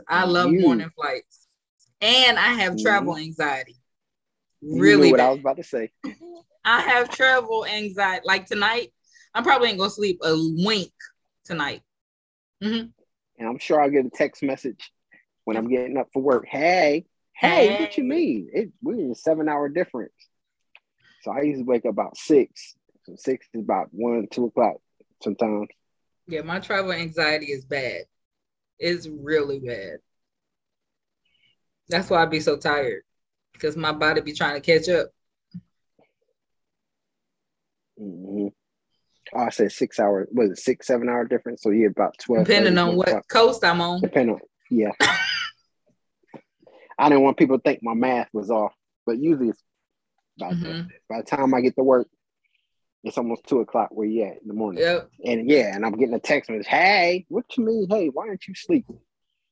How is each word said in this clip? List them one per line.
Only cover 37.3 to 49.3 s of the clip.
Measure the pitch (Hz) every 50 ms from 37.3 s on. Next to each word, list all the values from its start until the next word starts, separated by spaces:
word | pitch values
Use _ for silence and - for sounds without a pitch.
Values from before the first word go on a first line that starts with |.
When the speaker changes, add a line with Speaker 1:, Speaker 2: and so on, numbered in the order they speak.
| _ _ _ _ _ _ _ _ _ _ _ _ _ -
Speaker 2:
Mm-hmm. | 107 101 87 85 92 98 98 104 101 101 - _ _ _ _ _ _ _ _ _ _ _ _ _ - - -
Oh, | 120
I | 120 117
said | - - 110 98
six | - - 135 113 - -
hour, | 110 101 101 95 98 -
was | - 123 117 98
it | 90 -
six, | - - 127 - - -
seven | 131 120 120 123
hour | 120 123 120
difference? | 117 127 113 - 120 120 - -
So | 113
yeah, | 101 110 113 104
about | 90 - 104 87 - -
twelve, | - - 123 113 180
Speaker 1:
Depending | 180 208 202 202 190 180
Speaker 2:
thirty, | 175
Speaker 1:
on | 175 175
Speaker 2:
one | 175 180
Speaker 1:
what | 185 -
Speaker 2:
o'clock. | 160 101 - -
Speaker 1:
coast | - - 226 240 254 - -
I'm | 180 170 175
on. | 170 175 175 180
Speaker 2:
Depending | 185 185 - 147 127 117 104
on, | - - - _ _ _ -
yeah. | 127 117 107 104 101
<laughs> | - - - - - - - - - - - - _ _ _ _ _ _ _ _ _ _ _ _ _ _ _ - - _ _ _ _ _ _ - - - - - -
I | 131 151
didn't | 147 139 135
want | 139 135 -
people | 170 127 131 127
to | -
think | 165 131 -
my | 113 117 113
math | 113 120 131 127 120 110 - -
was | 110 101 95
off, | 117 107 104 98 - _ _ _ _ _ -
but | - 117 120
usually | 143 165